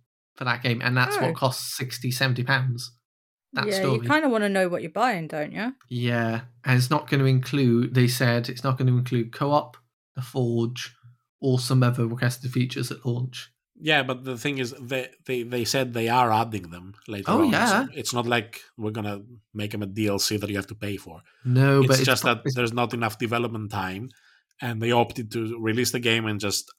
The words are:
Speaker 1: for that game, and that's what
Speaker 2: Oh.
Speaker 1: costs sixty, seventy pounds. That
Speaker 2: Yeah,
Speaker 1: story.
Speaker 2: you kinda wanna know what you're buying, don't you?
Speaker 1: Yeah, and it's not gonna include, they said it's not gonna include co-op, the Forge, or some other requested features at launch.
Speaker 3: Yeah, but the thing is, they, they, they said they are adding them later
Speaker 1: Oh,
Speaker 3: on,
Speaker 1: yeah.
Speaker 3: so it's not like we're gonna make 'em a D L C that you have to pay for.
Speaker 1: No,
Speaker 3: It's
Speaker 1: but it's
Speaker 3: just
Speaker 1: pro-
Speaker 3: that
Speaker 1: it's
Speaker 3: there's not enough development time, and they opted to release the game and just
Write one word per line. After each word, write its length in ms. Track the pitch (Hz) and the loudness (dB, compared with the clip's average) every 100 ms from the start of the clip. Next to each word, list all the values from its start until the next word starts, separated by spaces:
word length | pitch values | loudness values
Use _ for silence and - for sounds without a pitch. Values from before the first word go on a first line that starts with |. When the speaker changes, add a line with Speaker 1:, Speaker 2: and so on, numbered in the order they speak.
| _ _ _ - | _ _ _ -8
Speaker 1:
for 80 | |
that 180 | 127 117 | -2 0
game, 180 | 127 117 | 0 0
and 140 | 123 127 | 2 2
that's 200 | 123 403 | 2 2
what 140 | - | 0
Speaker 2:
Oh. 40 | |
Speaker 1:
costs 420 | 165 131 - - - | 2 0 0 -8 -8
sixty, 340 | 127 - 123 | -8 -6 -6
seventy 340 | 123 135 123 | -2 0 0
pounds. 480 | 120 135 131 120 - _ _ _ _ _ _ | 0 0 0 -4 -8 _ _ _ _ _ _
That 140 | 262 208 | -4 -2
Speaker 2:
Yeah, 120 | 190 | 0
Speaker 1:
story. 140 | - 110 | 0 0
Speaker 2:
you 60 | 117 | 2
kinda 200 | 302 302 | 2 4
wanna 200 | 226 208 | 2 2
know 200 | 196 185 | 2 2
what 140 | 175 | 0
you're 80 | 160 | -4
buying, 380 | 196 247 190 156 | -2 0 0 -4
don't 240 | 156 151 | -6 -6
you? 220 | 156 226 269 - | -6 -6 -8 -8
Speaker 1:
Yeah, 540 | 123 120 120 113 113 - _ | -2 0 0 0 -2 -6 _
and 120 | - 123 | 2 2
it's 140 | 127 | 4
not 180 | 151 - | 0 0
gonna 160 | 143 131 | 2 4
include, 680 | 131 127 143 127 117 123 | 2 2 2 4 4 2
they 140 | 127 123 | 4 2
said 400 | 123 123 117 117 | 4 2 2 -2
it's 160 | 127 | -4
not 120 | 139 131 | -2 2
gonna 180 | 127 123 | 2 2
include 360 | 123 123 117 | 2 -2 -2
co-op, 440 | - 143 147 - - _ _ _ - | -2 2 2 0 -12 _ _ _ -12
the 60 | |
Forge, 680 | 123 139 120 117 117 123 - _ - _ _ - | -8 -2 0 0 -2 -4 -12 _ -20 _ _ -4
or 180 | 139 127 | 0 0
some 220 | - 131 | 2 4
other 240 | 123 123 117 | 4 2 -2
requested 440 | 123 123 123 123 | 0 -2 -2 -4
features 380 | 127 123 139 131 | -2 -2 -2 -6
at 140 | 135 127 | -6 -4
launch. 440 | 120 127 - - _ _ - | -4 -4 -10 -18 _ _ -8
Speaker 3:
Yeah, 260 | 156 151 | 0 0
but 200 | 131 127 | 0 -4
the 120 | 131 123 | -6 -6
thing 200 | 147 139 | -4 -4
is, 140 | 123 135 | -6 -8
they, 300 | 120 131 127 _ - | -6 -6 -6 _ -6
they, 160 | 123 | -4
they 220 | 117 123 | -2 -4
said 280 | 113 135 127 | 0 0 0
they 160 | 117 113 | -2 2
are 240 | 123 120 | 4 4
adding 380 | 110 117 107 85 | 4 2 -4 -8
them 240 | 87 92 104 - | -16 -16 -18 -12
later 240 | 104 98 | -8 0
Speaker 1:
Oh, 120 | 226 | 2
Speaker 3:
on, 80 | 311 | 4
Speaker 1:
yeah. 340 | 170 233 202 269 | 4 4 2 0
Speaker 3:
so 60 | |
it's 200 | 151 - | -6 -4
not 120 | 120 120 | -2 2
like 360 | 120 107 - - - | 0 -2 -12 -20 -8
we're 160 | 107 | -6
gonna 280 | 110 104 101 110 120 _ | -4 -6 -6 -12 -20 _
make 200 | 104 104 | -8 -6
'em 80 | 104 | -6
a 40 | 101 | -6
D 200 | 104 104 | -2 0
L 100 | 101 | 0
C 180 | - 107 | 0 -2
that 120 | 101 | -2
you 60 | 101 | -4
have 120 | - | -6
to 60 | 110 | -8
pay 200 | 104 98 | -8 -8
for. 260 | - 80 - _ | -10 -20 -20 _
Speaker 1:
No, 360 | 123 127 139 139 | 2 4 6 6
Speaker 3:
It's 80 | 131 | 6
Speaker 1:
but 80 | 131 | 6
it's 80 | 131 | 4
Speaker 3:
just 160 | 123 | 2
Speaker 1:
pro- 120 | - | 2
Speaker 3:
that 80 | 117 | 0
Speaker 1:
it's 100 | 143 127 | -2 -2
Speaker 3:
there's 160 | 117 | -2
not 220 | 120 120 | 0 -2
enough 240 | 120 113 - | 0 -4 -2
development 520 | 117 117 117 110 104 | -2 -2 -2 -6 -6
time, 360 | 104 92 95 127 - _ _ _ - | -6 -6 -8 -12 -16 _ _ _ -10
and 200 | 123 113 | -6 -2
they 120 | 117 | 2
opted 400 | 120 117 - 110 | 2 2 -2 -6
to 260 | 120 110 117 | -4 -6 -4
release 300 | 110 110 117 | -2 0 0
the 80 | 127 | 0
game 260 | 120 113 110 | 2 2 0
and 120 | 101 | -2
just 320 | 101 - - | -2 -4 -6